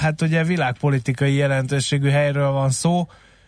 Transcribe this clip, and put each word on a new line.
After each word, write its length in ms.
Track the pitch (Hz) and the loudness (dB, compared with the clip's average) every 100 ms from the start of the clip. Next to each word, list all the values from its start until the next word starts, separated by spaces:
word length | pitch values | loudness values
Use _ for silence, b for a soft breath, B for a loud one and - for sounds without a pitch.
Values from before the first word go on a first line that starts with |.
hát 200 | 156 151 | -2 0
ugye 220 | 165 165 | 0 0
világpolitikai 920 | 160 180 127 120 147 135 139 123 139 139 | 0 0 -2 0 0 0 -2 -2 0 2
jelentőségű 760 | 143 131 131 139 - 143 139 | 0 0 -2 -2 -2 0 2
helyről 420 | 143 147 143 139 | 2 2 0 0
van 180 | 139 135 | 0 0
szó. 380 | 131 165 180 175 b b b | 0 0 0 -2 b b b